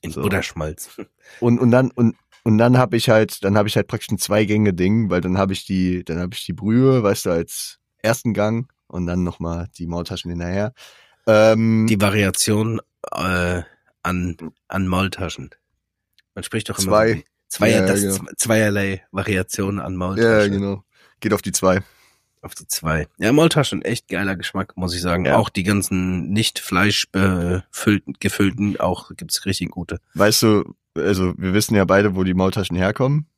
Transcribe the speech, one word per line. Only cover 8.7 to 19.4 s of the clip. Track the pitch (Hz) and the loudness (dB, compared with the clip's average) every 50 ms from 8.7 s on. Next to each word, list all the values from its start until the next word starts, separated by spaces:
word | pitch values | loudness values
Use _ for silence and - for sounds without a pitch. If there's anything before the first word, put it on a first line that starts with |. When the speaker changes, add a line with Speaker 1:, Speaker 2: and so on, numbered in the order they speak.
| _ _ _ _ | _ _ _ _
Speaker 2:
und | - 90 87 | -8 -6 -6
dann | 85 87 90 90 | -4 -2 -2 -2
nochmal | 87 80 _ 82 85 85 85 85 - _ - | -4 -4 _ -8 -6 -6 -6 -8 -10 _ -12
die | 90 | -10
Maultaschen | 85 87 85 87 - 95 87 - 87 | -8 -6 -6 -6 -8 -10 -10 -10 -10
hinterher. | 87 85 85 87 90 98 104 113 127 _ - - _ _ _ _ _ _ _ | -8 -8 -6 -6 -4 -4 -4 -4 -6 _ -20 -20 _ _ _ _ _ _ _
Ähm, | - 110 107 107 110 113 110 113 113 113 110 110 113 | 4 4 6 6 6 4 4 2 2 2 2 2 2
Speaker 1:
Die | 113 98 | 2 2
Variation, | 101 101 101 107 101 95 92 - - - 107 104 110 113 113 113 - _ _ _ - - - | 0 0 2 2 0 0 0 -2 -2 0 0 0 0 -2 -4 -6 -8 _ _ _ -14 -12 -8
äh, | - 80 92 92 90 87 87 90 90 82 - _ _ _ _ _ _ _ | -6 -4 -2 -2 0 0 -2 -2 -4 -6 -10 _ _ _ _ _ _ _
an, | 87 92 90 90 90 82 - 82 82 _ _ _ | -4 -4 -2 -4 -4 -6 -8 -12 -16 _ _ _
an | _ - 95 95 92 | _ -6 -4 -2 0
Maultaschen. | 92 92 95 98 95 - 95 82 - - - - _ _ _ _ _ _ _ _ _ _ _ _ _ _ _ _ _ | 0 0 -2 -2 -4 -6 -8 -8 -8 -12 -16 -18 _ _ _ _ _ _ _ _ _ _ _ _ _ _ _ _ _
Man | 104 95 | -14 -12
spricht | - - 113 107 - | -6 -6 -6 -6 -6
doch | 113 - | -6 -4
immer | 95 95 | -2 2
Speaker 2:
Zwei. | 104 107 110 113 | 4 4 4 4
Speaker 1:
so | 113 | 0
die | - - _ _ _ _ _ | -2 -6 _ _ _ _ _
Zweier-, | - - 104 110 113 101 95 | -4 0 2 2 4 4 2
Speaker 2:
Ja, | |
Speaker 1:
das | 95 98 101 | 2 0 0
Speaker 2:
genau. | 101 98 95 | 0 -2 -2
Speaker 1:
z-, | 95 - - - - | -4 -6 -12 -6 -6
zweierlei | - 110 113 110 110 104 101 104 98 98 98 92 _ _ - | -2 0 2 2 2 2 0 0 -2 -2 -4 -6 _ _ -8
Variation | 95 98 - 104 95 | -6 -4 -2 0 -2